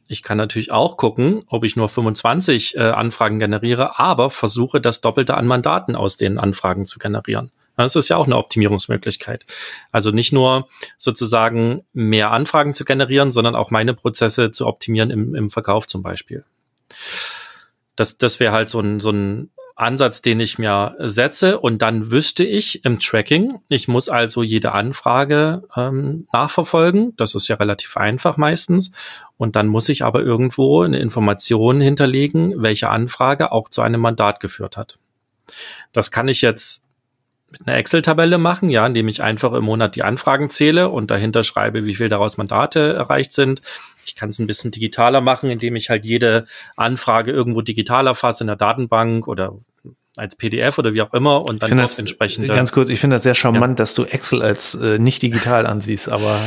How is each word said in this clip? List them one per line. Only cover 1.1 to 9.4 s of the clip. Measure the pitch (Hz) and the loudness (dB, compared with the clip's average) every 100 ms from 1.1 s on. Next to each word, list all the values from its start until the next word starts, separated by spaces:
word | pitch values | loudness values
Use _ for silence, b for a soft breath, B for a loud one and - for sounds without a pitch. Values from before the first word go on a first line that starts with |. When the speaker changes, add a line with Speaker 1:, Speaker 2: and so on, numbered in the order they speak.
| 113 135 214 - | 0 0 0 -4
Speaker 1:
ob | 117 | -4
ich | 113 117 | -2 -2
nur | 107 | -2
fünfundzwanzig, | - 113 104 117 151 185 123 - - | -2 -2 0 0 0 2 0 0 0
äh, | |
Anfragen | 113 110 113 - 110 107 | 0 0 -2 0 0 0
generiere, | 107 104 117 120 135 - | 0 -2 0 0 0 0
aber | 165 180 139 | 2 2 0
versuche, | - 113 117 123 143 | 0 -2 -2 0 0
das | 120 113 | 0 0
Doppelte | 113 135 127 - | 0 0 0 2
an | 120 | 2
Mandaten | 127 143 175 185 120 | 2 2 -2 -2 -2
aus | 101 - | -2 0
den | 98 98 | -2 0
Anfragen | 101 98 92 92 98 | -2 -2 -2 -4 -6
zu | - | -8
generieren. | 107 104 107 110 123 _ _ - | -6 -6 -4 -6 -6 _ _ -2
Das | 123 165 | 0 2
ist | 139 | 2
ja | 170 | 2
auch | 131 | 2
eine | 120 | 0
Optimierungsmöglichkeit. | - 113 104 101 - 113 110 - - 113 | 0 2 2 2 -2 -4 -4 -8 -10 -12